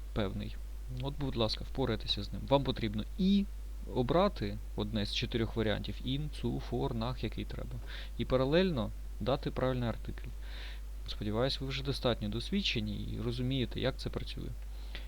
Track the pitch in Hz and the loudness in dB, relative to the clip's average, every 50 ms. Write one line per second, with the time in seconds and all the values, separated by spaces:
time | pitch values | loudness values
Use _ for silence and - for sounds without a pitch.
0 | - - - - 107 98 107 107 104 104 - - - - - - - - 127 123 | -2 -2 0 0 0 0 0 -2 -4 -4 -4 -6 -6 -8 -8 -8 -6 -6 -4 -4
1 | 127 139 139 147 147 131 - 120 113 107 - - - - - - 131 117 110 104 | -2 -2 -2 -2 -2 0 2 2 2 2 2 0 -4 -2 0 0 2 2 2 2
2 | - - - - 101 - - 98 - - 135 143 135 139 127 - - 107 104 107 | 0 0 0 0 -2 -4 -4 -4 2 4 6 6 6 4 0 2 0 0 0 0
3 | 104 - - - 185 190 196 202 196 - - - - - - - - - 98 127 | -2 -2 0 2 4 6 6 6 4 2 -2 -6 -8 -8 -8 -8 -6 -2 0 2
4 | 127 117 139 170 190 208 196 - 117 101 104 104 - - - - 107 104 107 110 | 2 4 6 6 4 4 2 0 -2 -2 -2 -4 -6 -4 -2 -2 -2 0 0 0
5 | 101 - - - - 117 - 117 113 107 - 113 110 107 101 101 101 - 104 - | 0 0 0 0 0 0 2 2 2 2 2 2 2 2 2 0 0 -4 -4 -4
6 | - 123 131 139 151 151 - - - 117 127 139 131 - - 120 135 139 127 113 | -2 -2 0 0 -2 -2 -4 -2 -2 0 0 -2 -2 -2 0 0 0 0 0 0
7 | 110 120 127 - - 110 - - 104 - - - 117 113 120 120 - - - - | 0 0 -2 -2 -2 -2 -2 -4 -4 -4 -4 -4 -4 -4 -6 -6 -6 -6 -6 -6
8 | - - - - 120 - 135 127 131 131 147 170 190 190 170 123 104 101 - - | -8 -6 -4 -2 0 4 4 4 6 6 6 6 6 6 4 2 0 0 -2 -6
9 | - - - - 104 104 131 147 - 143 139 - 127 131 131 127 120 117 107 - | -8 -8 -6 -2 0 2 2 2 2 -2 0 2 2 2 2 2 2 0 0 -2
10 | - - - - - - - - - - - - - - - - - - - - | -4 -6 -6 -6 -6 -8 -8 -8 -8 -8 -8 -8 -8 -8 -8 -8 -8 -8 -8 -8
11 | - - - - 104 107 104 110 123 135 - - 135 135 135 131 131 139 127 - | -6 -6 -4 -4 -2 0 2 2 2 2 2 0 -2 -4 -4 -2 -2 -2 -2 2
12 | - 127 113 - 110 104 104 117 - - - 202 196 - - 127 107 107 101 104 | 2 2 2 2 0 0 -2 -2 -2 0 0 0 2 2 2 0 0 0 -2 -2
13 | 104 104 107 110 107 120 117 123 127 123 135 135 120 107 - 104 104 127 143 - | -2 -2 -2 -2 -2 -2 0 0 0 2 2 2 0 0 0 0 0 0 0 0
14 | - - - - - - - - - - 123 - - - - - - - - - | -2 -4 -2 -4 -4 -4 -6 -6 -4 -4 -6 -6 -6 -8 -8 -8 -8 -8 -8 -8
15 | - | -8